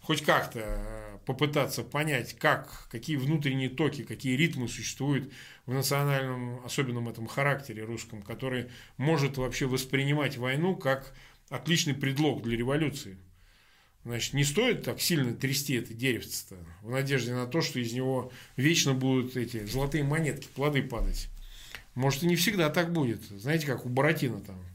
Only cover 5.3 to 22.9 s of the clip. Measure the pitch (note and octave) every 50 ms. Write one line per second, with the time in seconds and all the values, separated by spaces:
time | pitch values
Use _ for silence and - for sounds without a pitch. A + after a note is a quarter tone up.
5.3 | - - - - - - _ - B2 C#3 B2+ C#3 C#3+ C#3 C#3+ C#3+ C#3 C3+ C3+ C3
6.3 | B2+ B2+ B2 B2 A#2+ B2+ B2 A#2+ - - C3+ B2 A#2+ A#2+ A#2+ A#2 A2+ A#2 A2+ A2
7.3 | - - C#3 C#3+ C3+ - - - A2 G#2+ A2 A2 A#2 A2 - - - G#2+ G2+ -
8.3 | A#2 G#2+ C3 C3 B2+ B2 A#2+ B2 - - - - - - B2+ D3+ E3 D3 C#3+ C#3
9.3 | C#3 C3 B2+ B2 - - D3 C3 B2+ B2+ C3 - - C3+ C#3 C#3 D3 D3+ C#3+ B2+
10.3 | - A#2+ A#2+ B2+ C3 C#3+ E3 F#3+ F#3 - - C3+ C3+ C3 - - - - - -
11.3 | - _ _ _ C#3+ B2+ - D3+ E3+ E3 E3+ D3+ C3 G#2 - C#3 C3+ C3+ D#3 D3
12.3 | A#2+ G2+ G#2+ A2+ A#2 A2+ A#2+ B2+ C#3 D3+ D#3+ C#3+ - - - G2 F#2+ F#2+ - -
13.3 | - _ - - - _ _ _ - _ _ _ _ _ - A#2+ A#2+ A2+ - -
14.3 | - C#3 C#3+ C#3+ D3 G#3 A#3+ B3+ G3+ - - C3 A2 - - - F3 D3+ C3 A#2+
15.3 | A2+ - - C3 C#3 - C#3+ - C3+ A#2 - - A2+ A2+ B2 C3+ A#2+ G#2 - -
16.3 | - - - - G2 F2+ E2+ D#2+ E2+ F2+ G2+ A2 B2 C3+ C#3 C3+ C#3+ C3 A#2 A#2
17.3 | B2 B2 B2 B2 B2+ E3 D3+ C#3 - B2+ A#2+ A2+ A#2 B2+ C3 C3 C3 B2+ A#2+ -
18.3 | - - - - - - B2+ D#3 E3+ E3 - C#3+ C3 B2+ B2+ C3 C3 B2+ A#2+ -
19.3 | - B2+ A#2 A2+ A#2 A2 G#2 G#2 A#2 C3 C#3 C#3 D3+ D#3 C#3+ C#3 D3 D#3+ E3 C#3
20.3 | - C#3+ - - - B2+ C#3 D3+ D3 C3+ - C3+ A#2+ A2 G#2 - - - - -
21.3 | - - - - - - - - - - - - - A#2+ C3 C3+ C#3 C#3+ E3+ E3+
22.3 | F3 E3+ F3 A#3+ G#3 F#3+ D#3+ D3+ C#3+ F#3 E3+ E3